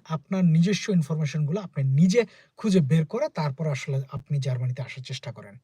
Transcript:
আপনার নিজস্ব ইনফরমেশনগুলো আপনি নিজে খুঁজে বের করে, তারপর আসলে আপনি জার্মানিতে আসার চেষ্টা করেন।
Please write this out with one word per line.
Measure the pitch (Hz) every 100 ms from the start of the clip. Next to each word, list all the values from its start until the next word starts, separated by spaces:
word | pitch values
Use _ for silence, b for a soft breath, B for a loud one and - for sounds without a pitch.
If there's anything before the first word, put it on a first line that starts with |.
আপনার | - 160 - 190
নিজস্ব | 180 160 180 190 -
ইনফরমেশনগুলো | 180 147 156 147 151 143 196
আপনি | 185 147 135
নিজে | 135 185 233 220 B B -
খুঁজে | 220 185
বের | 135 160 156
করে, | 233 302
তারপর | - 151 135 156
আসলে | 131 - 135 135
আপনি | 135 - 143
জার্মানিতে | 131 123 127 127
আসার | 127 135
চেষ্টা | 127 131 120
করেন। | 110 101 113